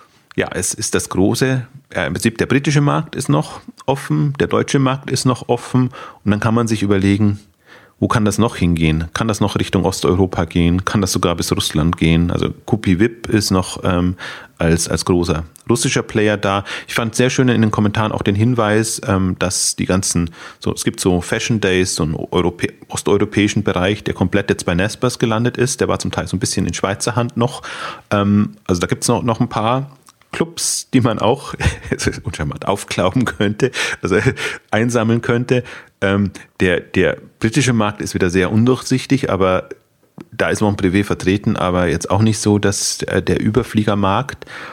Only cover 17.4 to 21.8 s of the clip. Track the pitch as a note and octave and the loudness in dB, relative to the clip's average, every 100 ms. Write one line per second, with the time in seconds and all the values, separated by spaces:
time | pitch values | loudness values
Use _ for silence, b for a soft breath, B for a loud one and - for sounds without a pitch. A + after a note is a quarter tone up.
17.4 | B2+ A2+ A2 G#2+ G#2 A2 G#2+ - A2 G2+ | 4 4 2 2 2 2 0 0 0 2
18.4 | A#2 A#2+ G#2 G#2+ A2 - - F#2+ F#2 F2+ | 2 2 2 2 0 -4 0 0 0 0
19.4 | F2+ - - - F#2 F#2 - E2+ E2 B | -2 -2 -2 -2 0 0 0 -2 -2 B
20.4 | B B - - A2+ - G2 F2+ - A2 | B B -6 -4 -4 0 0 0 0 -2
21.4 | - A2 G2+ F#2 | 0 0 2 2